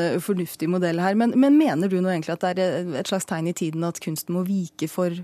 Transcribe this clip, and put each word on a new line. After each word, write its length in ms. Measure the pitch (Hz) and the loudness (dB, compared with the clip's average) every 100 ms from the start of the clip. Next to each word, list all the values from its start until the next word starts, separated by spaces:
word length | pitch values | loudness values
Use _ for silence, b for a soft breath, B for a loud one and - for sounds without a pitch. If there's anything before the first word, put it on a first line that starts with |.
eh, 180 | 170 143 | 0 0
fornuftig 460 | 190 185 170 - 160 | -2 -4 -4 -4 -2
modell 320 | 185 175 165 | 0 0 0
her. 160 | 185 208 | 2 2
Men, 140 | 233 240 | 2 4
men 160 | 277 294 | 6 6
mener 320 | 294 147 196 | 6 2 0
du 120 | 185 | 0
nå 120 | 185 | 0
egentlig 240 | 175 156 165 | 0 -2 -2
at 80 | |
det 100 | 180 | -2
er, 260 | 180 185 147 | 0 0 0
eh, 100 | 180 135 | -4 -6
et 100 | - | -4
slags 180 | 190 - | -4 -4
tegn 180 | 165 165 | -4 -4
i 80 | 175 | -2
tiden 300 | 165 160 170 | -4 -2 -4
at 140 | 165 | -4
kunsten 320 | - 156 - 175 | -6 -6 -4 -2
må 80 | 185 | 0
vike 420 | 196 170 - 160 | -2 -4 -6 -4
for 220 | - 180 170 | -2 -2 -2